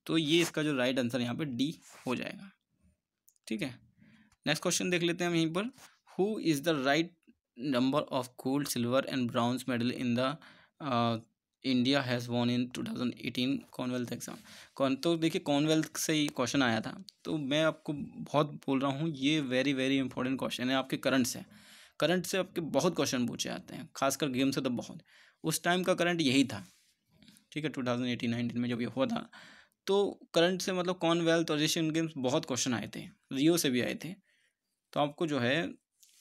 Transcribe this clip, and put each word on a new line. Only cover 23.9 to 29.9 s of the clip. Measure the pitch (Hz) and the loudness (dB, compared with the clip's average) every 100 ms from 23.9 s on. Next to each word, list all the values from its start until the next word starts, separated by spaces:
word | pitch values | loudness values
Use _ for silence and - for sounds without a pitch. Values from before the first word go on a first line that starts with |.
| - | -2
खासकर | 135 135 151 | 0 0 0
गेम | 127 135 | 0 0
से | 135 | 0
तो | 135 | -2
बहुत। | 120 101 - - - - _ | -4 -6 -14 -20 -20 -20 _
उस | 160 156 | -4 0
टाइम | 175 180 | 0 2
का | 185 | 2
करंट | 180 175 170 | 2 2 2
यही | 143 135 135 | 4 4 4
था, | 101 - _ _ _ _ _ - - _ | 0 -12 _ _ _ _ _ -20 -20 _
ठीक | 156 | -8
है, | 151 | -6
टू | 127 | -4
थाउजेंड | 123 120 123 | -2 -2 -2
एटीन | 120 120 | -2 -2
नाइनटीन | 117 120 117 | -2 -2 -2
में | 123 | -2
जब | 117 | -2
ये | 117 | -4
हुआ | 127 131 | -2 -2
था, | - - - - - - _ | -2 -6 -14 -20 -20 -20 _
तो | - | 0